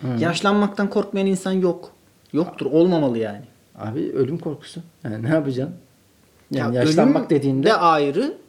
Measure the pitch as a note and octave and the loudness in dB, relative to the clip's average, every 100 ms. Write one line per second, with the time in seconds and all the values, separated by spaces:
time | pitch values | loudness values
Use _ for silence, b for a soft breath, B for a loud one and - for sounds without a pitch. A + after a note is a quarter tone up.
0 | B2+ A#2+ E3 E3 G3 G#3 G3+ G#3 G3+ G#3 | -6 -2 -2 0 0 2 0 -2 -2 -2
1 | G3 G3 G3 F#3+ F#3+ F#3+ F3+ E3+ - _ | -2 -2 0 0 -2 0 0 -2 -12 _
2 | _ _ _ D3 F3 - C3 D#3 F3+ E3 | _ _ _ -4 -4 -4 0 4 4 4
3 | C#3 A#2 G#2+ G2+ - _ _ - G#2+ C3 | 0 0 -4 -6 -16 _ _ -12 -8 -6
4 | - - B2+ E3 E3 C3+ - E3 - _ | -4 -2 -2 -2 -8 -10 -14 -18 -18 _
5 | B2 G#2+ A#2 D#3+ C#3 B2 D3+ - - _ | -10 -6 0 0 0 -4 -6 -10 -20 _
6 | _ _ _ _ _ C#3 A#2+ B2 D3+ E3 | _ _ _ _ _ -4 -2 2 2 4
7 | C4 D#3 A#2 B3 C3+ C3+ D#3 G3+ E3+ D#3 | 4 4 2 0 2 2 2 4 4 4
8 | C#3+ D#3 C#4+ A4 | 2 0 -4 -6